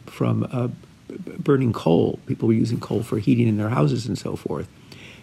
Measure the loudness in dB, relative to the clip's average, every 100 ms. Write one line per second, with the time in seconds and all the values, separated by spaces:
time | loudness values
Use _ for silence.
0 | -8 -2 0 0 -2 -4 -4 -6 -16 -20
1 | -16 -14 -12 -4 2 4 2 0 2 4
2 | 2 -2 -6 -2 2 2 2 -2 -2 -4
3 | -2 -2 2 4 4 2 0 2 2 0
4 | -2 -4 -6 -6 -6 -6 -8 -14 -20 -20
5 | -20 -8